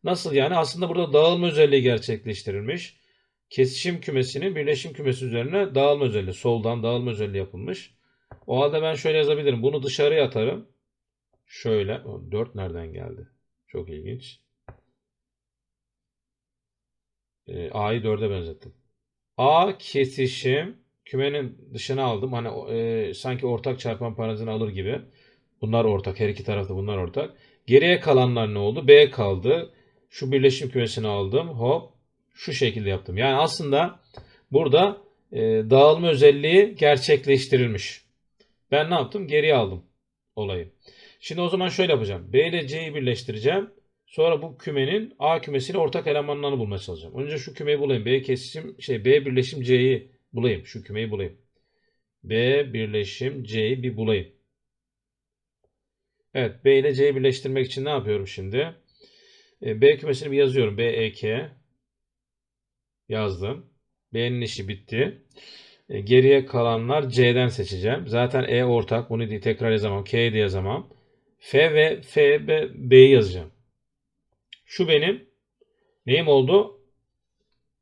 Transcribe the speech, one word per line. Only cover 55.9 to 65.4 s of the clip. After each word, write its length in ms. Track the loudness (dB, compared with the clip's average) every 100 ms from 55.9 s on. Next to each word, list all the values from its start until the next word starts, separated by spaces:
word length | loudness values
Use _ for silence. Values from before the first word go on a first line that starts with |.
| _ _ _ _
Evet, 320 | -4 -4 2 4
B 140 | 4
ile 140 | 4
C'yi 220 | 2 2 2
birleştirmek 500 | 0 0 -4 -4 -4
için 200 | -4 -4
ne 40 |
yapıyorum 380 | -4 -2 -4 -6
şimdi? 480 | -12 -6 -4 -4 -8 _ _ _ _ _ _ _ _ -8
E, 160 | 4
B 160 | 4 4
kümesini 340 | -2 -4 -2
bir 60 | 2
yazıyorum. 400 | 2 2 0 0
B, 60 |
E, 280 | -2 0 -4
K 400 | -4 -4 -4 -8 _ _ _ _ _ _ _ _ _ _ _ _ _ _ _ _
yazdım. 560 | -4 -4 -4 -8 -8 -14 _ _ _ _
B'nin 280 | -4 -4 -4
işi 260 | -6 -8 -10
bitti. 560 | -12 _ -4 -4 -4 _ -20